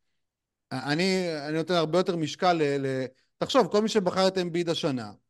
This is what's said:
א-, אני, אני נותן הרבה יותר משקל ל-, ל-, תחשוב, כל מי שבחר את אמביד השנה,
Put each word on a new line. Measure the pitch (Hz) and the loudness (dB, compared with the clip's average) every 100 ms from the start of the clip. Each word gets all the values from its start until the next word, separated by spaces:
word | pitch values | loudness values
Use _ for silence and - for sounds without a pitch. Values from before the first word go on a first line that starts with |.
| _ _ _ _ _ _ - | _ _ _ _ _ _ -12
א-, | 135 135 | -8 -2
אני, | 147 190 185 175 156 143 | 0 2 0 -2 -4 -4
אני | 156 | -4
נותן | 160 | 0
הרבה | 175 156 175 | 0 2 2
יותר | 185 175 | 2 0
משקל | 147 - 185 | -4 0 2
ל-, | 170 147 139 135 | 4 2 0 -2
ל-, | 131 127 - _ - | -4 -6 -10 _ -8
תחשוב, | 170 269 196 | 0 2 4
כל | 208 | 2
מי | 220 | 2
שבחר | 220 180 180 190 | 0 0 2 2
את | 190 | 2
אמביד | 175 165 170 | -2 -2 -2
השנה, | 160 165 127 107 104 | -2 -2 -4 -6 -14